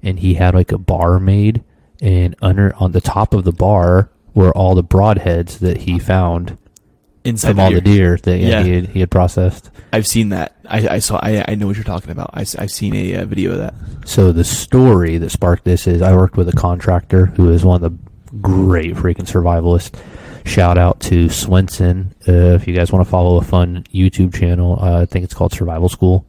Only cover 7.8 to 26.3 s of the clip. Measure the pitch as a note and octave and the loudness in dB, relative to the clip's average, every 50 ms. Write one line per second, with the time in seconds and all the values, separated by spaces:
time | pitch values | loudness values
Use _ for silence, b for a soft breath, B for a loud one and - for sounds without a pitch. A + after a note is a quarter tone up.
7.8 | F2+ G2+ G2+ G2+ F#2 F2 F2 F2 - G#2 F2+ F2+ F2+ - - G#2+ F#2 F2+ F2+ F2+ | 2 4 4 4 4 2 2 0 0 -2 -2 0 2 0 2 2 2 0 0 0
8.8 | F2+ F#2+ - F#2+ F#2 F2 - F#2+ F2+ F2+ - - F#2 F#2 - - _ - B B | -2 -4 -2 -2 -2 0 2 2 0 2 0 0 0 0 -2 -4 _ -20 B B
9.8 | B B B A2 A2 - - A2+ A2+ G#2 G2 F2+ D#2+ - _ _ _ - - - | B B B -4 -4 -2 -2 -2 -2 -2 -2 -6 -8 -10 _ _ _ -6 -4 -4
10.8 | G#2 - - G2+ A2 - G#2 - - G2+ A2 G#2 - - G#2+ G#2 G#2 G2 G2+ G#2+ | -2 -2 -2 -4 -4 -4 -6 -4 -4 -2 -2 -4 -4 -4 -6 -4 -4 -4 -4 -6
11.8 | G#2+ - F#2+ F2 - - F2 D#2+ E2 - - - G#2+ G2 - - - G#2 - - | -6 -8 -8 -8 -10 -12 -12 -12 -12 -12 -10 -10 -10 -10 -10 -10 -10 -10 -8 -8
12.8 | G#2 G2+ G#2 G2+ F#2+ F#2 F#2+ F#2 F#2 G2 G2+ F#2+ F#2 F2+ F2+ F#2 F#2+ - - B | -6 -6 -4 -4 -6 -6 -6 -6 -8 -8 -6 -4 -4 -4 -4 -6 -8 -10 -12 B
13.8 | B B B B B - - - G2 F2+ E2+ E2 E2+ - - - - - - B2+ | B B B B B -4 0 2 4 4 4 2 0 -2 -4 -8 -6 0 2 4
14.8 | B2+ C3 A2 F#2 F2 E2 E2 E2+ E2 - - - - F2+ F2 - _ F2+ F2+ F2 | 6 6 4 4 2 0 -2 -4 -4 -6 -6 -4 0 0 0 0 _ -2 -2 0
15.8 | - - F2 E2+ F2+ F#2 F#2 F#2 F#2 F#2 - - F2+ F2 F2 - - F2+ F2 F2 | 0 0 0 2 2 4 4 4 4 2 0 -2 -2 0 0 0 0 0 -2 -2
16.8 | - - F#2 F2 - - - F#2 F#2 F#2 - - F2+ F2 E2+ E2+ E2+ F#2 F2+ F2 | -2 -2 -2 -2 -2 0 2 2 2 2 2 2 2 4 4 4 4 2 2 2
17.8 | F2 E2+ E2+ - - - - - _ - - A2 G2 G2 F#2 F#2 F#2+ F#2 F#2 E2+ | 0 -4 -6 -8 -16 -20 -20 -20 _ -18 -16 -8 -4 -2 0 2 2 2 0 0
18.8 | D#2+ E2+ F2 - - F#2 E2+ - F2+ - - F#2 E2+ F2 E2+ E2+ E2 E2+ F2 F2 | -2 -4 -6 -4 -2 -2 -2 -2 -6 -4 -2 -2 0 0 0 0 0 0 0 0
19.8 | - - - B B B B B B B B B B - - - F2+ F2 F2 F2 | -2 -4 -16 B B B B B B B B B B -4 0 2 2 4 4 4
20.8 | F2 F2 - - - - - E2+ E2+ E2 - - - - F#2 F#2 F#2 F2+ - - | 4 2 0 -2 -4 -2 0 2 2 0 0 -4 -4 0 2 2 2 0 -2 -2
21.8 | F#2+ F2+ F2+ F#2 F#2 F#2 - _ - - F2+ F2 F2 F2 F2+ F2 - - F2 F2+ | 0 0 0 -2 -4 -10 -12 _ 0 2 2 4 6 4 4 2 2 -2 -2 -2
22.8 | F2 E2+ - F#2 F2+ - - F2+ F2 F2+ F2+ E2+ E2 - - F2+ F2 F2 F2 F2+ | -2 0 2 0 0 2 2 0 2 2 2 2 0 0 0 0 0 0 -2 -8
23.8 | F2+ - - F#2+ F#2 F#2 - - F#2+ F#2 F2 - F#2 E2+ F2 F2 F2 F2+ F2 - | -12 -8 -2 0 0 0 2 0 -2 -2 0 -2 -2 0 0 0 0 0 0 0
24.8 | F#2 F#2 F2 F2 F2 - - F2+ F2+ F2+ - - F2+ F2 - - F#2+ E2+ D#2+ D#2+ | 0 0 0 0 0 0 -2 -6 -6 -6 -6 -4 -4 -4 -2 -4 -6 -6 -4 -2
25.8 | F2 F2+ - - - F#2 F#2 F#2 - _ | -2 -2 -2 0 0 2 2 2 -2 _